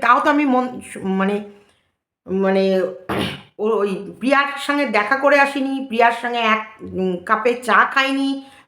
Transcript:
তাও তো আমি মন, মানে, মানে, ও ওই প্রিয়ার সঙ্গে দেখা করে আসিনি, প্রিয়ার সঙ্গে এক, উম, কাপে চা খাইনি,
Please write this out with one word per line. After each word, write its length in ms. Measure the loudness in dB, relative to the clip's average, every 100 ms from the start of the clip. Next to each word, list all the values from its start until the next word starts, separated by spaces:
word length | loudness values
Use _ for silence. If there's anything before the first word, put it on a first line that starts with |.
তাও 200 | 2 4
তো 100 | 4
আমি 140 | 2
মন, 360 | 2 2 0 -6 -14 -8
মানে, 420 | -4 0 0 -2 -6 -18 _ _ _ _ _ _ -6
মানে, 520 | -2 2 2 2 2 0 -6 -8 -6 -4 -8 -18 -6
ও 100 | -2
ওই 440 | 0 0 -4 -8 -6
প্রিয়ার 280 | 0 0 0 -6
সঙ্গে 280 | -4 -2 0
দেখা 300 | 0 0 2
করে 240 | 4 4
আসিনি, 440 | 4 0 -4 -4 -6
প্রিয়ার 260 | 2 2 2
সঙ্গে 160 | -4 -2
এক, 320 | 0 0 -2 -14
উম, 360 | -12 -4 -2 -2
কাপে 380 | -2 0 0
চা 300 | -2 2 2
খাইনি, 600 | 4 2 0 0 -2 -4 -8 -20